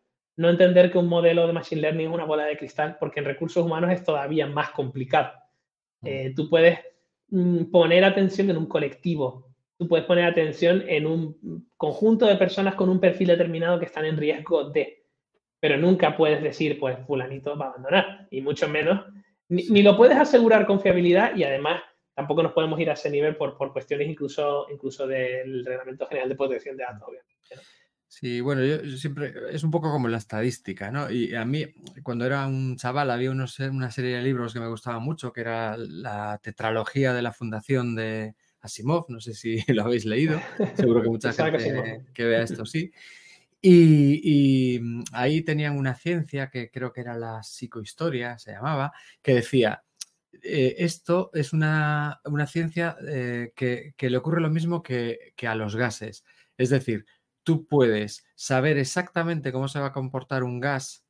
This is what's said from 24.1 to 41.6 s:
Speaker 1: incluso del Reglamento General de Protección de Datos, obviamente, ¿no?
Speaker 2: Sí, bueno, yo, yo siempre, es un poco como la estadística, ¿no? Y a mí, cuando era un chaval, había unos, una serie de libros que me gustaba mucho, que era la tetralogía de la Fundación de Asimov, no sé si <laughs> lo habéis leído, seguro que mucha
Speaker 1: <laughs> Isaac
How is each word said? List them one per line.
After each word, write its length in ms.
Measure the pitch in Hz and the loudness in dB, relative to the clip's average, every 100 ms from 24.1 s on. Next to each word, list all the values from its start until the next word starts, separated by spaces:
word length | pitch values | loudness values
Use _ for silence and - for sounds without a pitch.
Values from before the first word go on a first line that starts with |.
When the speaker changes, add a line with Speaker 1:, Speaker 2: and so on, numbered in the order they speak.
| 156 139 147 147 143 143 | -6 -8 -4 -2 -2 -6
Speaker 1:
incluso 340 | 143 135 135 135 | -10 -10 -6 -6
del 600 | 135 127 127 131 131 123 | -4 -4 -6 -8 -8 -8
Reglamento 400 | 127 131 131 135 | -8 -10 -10 -8
General 240 | 143 127 | -6 -4
de 40 | |
Protección 400 | 135 139 123 - | -4 -4 -4 -8
de 100 | 131 | -12
Datos, 180 | 123 107 - | -12 -14 -18
obviamente, 460 | 127 _ _ - | -20 _ _ -20
¿no? 60 | - - _ _ _ _ | -20 -20 _ _ _ _
Speaker 2:
Sí, 320 | - 123 120 | -14 -8 -6
bueno, 240 | 127 139 | -2 0
yo, 160 | 131 156 | 0 -2
yo 140 | 147 131 | -6 -10
siempre, 380 | 147 139 143 - - | -10 -8 -10 -10 -10
es 120 | 156 | -6
un 60 | 156 | -2
poco 200 | 165 156 | -2 0
como 160 | 147 120 | -2 -2
la 80 | 113 | -4
estadística, 760 | - 110 120 120 - 95 98 | -6 -4 -4 -4 -10 -10 -8
¿no? 200 | 135 143 | -8 -6
Y 240 | 120 113 | -4 -4
a 100 | 117 | -4
mí, 220 | 113 147 - - - - | -4 -4 -6 -14 -20 -16
cuando 220 | - 120 | -10 -6
era 220 | 123 139 135 | -4 -2 -4
un 300 | 131 131 123 | -4 -6 -6
chaval, 340 | 123 135 139 | -6 -4 -2
había 200 | 120 127 | -2 -4
unos, 280 | 131 131 - | -4 -6 -8
una 320 | 135 135 127 | -8 -6 -6
serie 260 | 113 127 123 | -6 -6 -4
de 60 | |
libros 320 | 127 131 120 | -2 -2 -4
que 60 | 117 | -8
me 80 | 113 | -8
gustaba 300 | 113 - 117 | -10 -8 -8
mucho, 320 | 127 160 127 | -8 -8 -10
que 120 | 120 | -8
era 340 | 117 113 113 110 | -6 -4 -6 -6
la 640 | 110 80 117 104 104 104 | -10 -12 -10 -8 -8 -10
tetralogía 680 | - - 113 113 110 139 135 | -12 -6 -2 -2 -2 -2 0
de 80 | 123 | 0
la 120 | 120 | -4
Fundación 600 | - 117 107 - 131 120 | -8 -8 -8 -4 -2 -2
de 400 | 113 110 110 107 - _ _ | -4 -4 -6 -8 -12 _ _
Asimov, 420 | 110 - 113 170 165 | -18 -8 -2 -2 -2
no 100 | 117 | -12
sé 140 | 113 | -14
si 240 | 107 117 113 | -10 -4 -2
<laughs> 160 | - | 0
lo 80 | 117 | 0
habéis 240 | 107 120 107 | 2 0 0
leído, 340 | 110 156 156 - - 202 | 0 0 -2 -6 -6 -4
seguro 280 | - 127 117 | 0 4 4
que 60 | 113 | 2
mucha 180 | 113 120 | -2 -4
Speaker 1:
<laughs> 20 | |
Isaac 300 | 117 160 156 | -2 -2 -2